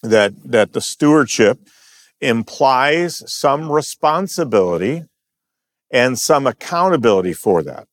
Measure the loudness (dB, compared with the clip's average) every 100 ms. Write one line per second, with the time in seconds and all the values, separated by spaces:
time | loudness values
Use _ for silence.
0 | 2 2 2 -2 -2 0 0 -2 -8 -2
1 | 2 4 2 2 2 2 _ _ _ _
2 | _ _ -2 -2 -4 -2 2 2 0 0
3 | -4 -8 -14 -4 -2 -2 -2 -4 -4 -4
4 | -2 -2 -4 -6 -2 0 0 -2 -4 -6
5 | -10 _ _ _ _ _ _ _ _ 0
6 | 0 -2 0 0 0 -4 -8 -2 0 2
7 | 2 2 0 -4 0 0 0 -10 -20